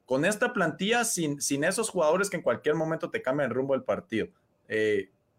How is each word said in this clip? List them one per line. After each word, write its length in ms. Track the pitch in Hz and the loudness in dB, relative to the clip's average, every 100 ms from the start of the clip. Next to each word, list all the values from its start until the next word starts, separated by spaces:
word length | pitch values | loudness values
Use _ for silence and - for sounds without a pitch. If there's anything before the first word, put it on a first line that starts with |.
| - | -4
Con 200 | 131 170 | 0 0
esta 280 | 208 247 | 0 0
plantilla, 500 | 214 160 - 196 240 | 0 -2 0 0 0
sin, 360 | 226 - 156 143 | 0 0 -2 -2
sin 240 | - 139 | -2 0
esos 260 | 160 190 214 | 0 0 -2
jugadores 420 | 185 151 180 196 | 2 2 4 0
que 60 | 170 | -2
en 60 | |
cualquier 300 | 139 117 147 | -2 0 0
momento 380 | 160 160 160 160 | 0 0 -2 -4
te 100 | 113 | -4
cambian 280 | 127 151 131 | -2 0 0
el 60 | 120 | 0
rumbo 200 | 135 131 | 0 0
del 80 | |
partido, 440 | - 95 - 110 90 _ _ _ - | 0 -4 -2 -2 -4 _ _ _ -6
eh, 440 | 110 107 104 95 _ _ | 0 2 2 -2 _ _